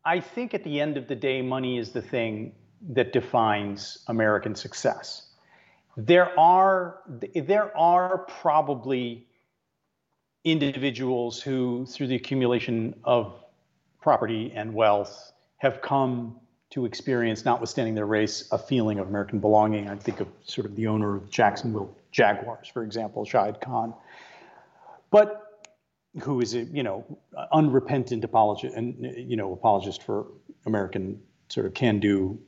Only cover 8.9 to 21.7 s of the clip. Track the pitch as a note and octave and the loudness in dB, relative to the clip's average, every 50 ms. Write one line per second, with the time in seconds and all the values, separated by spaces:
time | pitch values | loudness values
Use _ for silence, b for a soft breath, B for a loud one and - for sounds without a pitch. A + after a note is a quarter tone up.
8.9 | C3+ B2+ B2 A#2+ A#2 A2+ - _ _ _ _ _ _ _ _ _ _ _ _ _ | -2 -2 -2 -4 -8 -12 -18 _ _ _ _ _ _ _ _ _ _ _ _ _
9.9 | _ _ _ _ _ _ _ _ _ _ _ D#3+ D#3+ D#3 C#3+ C#3 C3+ C3 C3 C#3 | _ _ _ _ _ _ _ _ _ _ _ 0 2 2 2 0 -2 -2 -4 -4
10.9 | A#2 A2+ C3+ B2 B2+ A#2+ A#2+ A#2 A2+ - - C#3 C3 C3 B2+ B2 B2 B2 C3 C3 | -2 -2 -2 -2 -2 -2 -2 -4 -8 -8 -6 -4 -2 -2 0 -2 -2 -4 -6 -8
11.9 | - - C#3+ B2 B2+ B2 B2+ - C#3 C3+ B2+ A#2+ B2 A#2+ A#2+ - A#2+ A2+ A2+ A2+ | -6 -6 -4 -2 -2 -4 -4 -2 -2 0 2 2 2 0 0 -2 -2 -2 -2 -4
12.9 | - - - A#2+ B2 B2 A2 F#2+ F#2 - - - _ _ _ _ _ _ _ _ | -8 -6 0 2 2 2 2 -2 -10 -18 -20 -20 _ _ _ _ _ _ _ _
13.9 | _ _ - D#3 C3 - A#2 G#2+ A2+ A2 A2+ A#2+ - G#2 G#2+ A2+ A2 G#2+ A2+ G#2 | _ _ 2 2 4 4 2 -2 -2 -4 -6 -6 -6 -8 -8 -6 0 4 4 4
14.9 | G#2 G#2 G2 - - - - - _ _ _ _ _ _ - C3+ C3 - - - | 4 4 0 -4 -10 -20 -20 -20 _ _ _ _ _ _ -2 -2 -2 -2 -4 0
15.9 | C#3+ C#3 C3+ C3 B2 A#2+ A#2+ A2+ A2+ - _ _ _ _ _ _ - C#3 B2 A2 | 0 2 2 0 -2 -4 -6 -10 -14 -18 _ _ _ _ _ _ -6 -4 -4 -4
16.9 | - - - C#3 C3 A#2+ A#2 A2+ A2 A2 - B2+ A#2+ A#2+ A#2 A2+ - C#3+ B2 A2+ | -6 -6 -4 -2 0 0 2 0 -2 -2 0 0 0 0 -2 -4 -2 -2 -2 -2
17.9 | A2 G#2+ G#2 G#2 A2 G#2+ G#2+ G#2 - - - - - G2+ - - C3 B2 A2+ G#2+ | -2 -2 0 0 2 2 2 0 -2 -8 -6 -4 -4 -4 -2 0 0 2 2 0
18.9 | G#2 G2+ F#2+ F#2+ G2+ G2+ G2+ - - G#2 G2 G#2 G#2+ G#2+ G#2+ G#2+ G#2+ G#2+ G#2 G2+ | 0 -2 -4 -4 -4 -4 -4 -2 -4 0 4 6 6 6 6 4 2 -2 -4 -6
19.9 | G2+ G2+ G2+ - G#2+ - G2+ E2+ - _ _ - - - G2+ G2+ G2+ G#2+ A2+ A2 | -10 -6 -6 -6 -4 -4 -8 -8 -10 _ _ -10 -8 -8 -8 -6 -6 -4 -2 0
20.9 | G#2+ G#2+ G#2+ G2+ G2+ G2 F#2+ - - - A2+ G2+ G3+ - - A#2+ | 0 0 0 0 -2 -4 -6 -4 2 4 4 4 4 0 -6 -4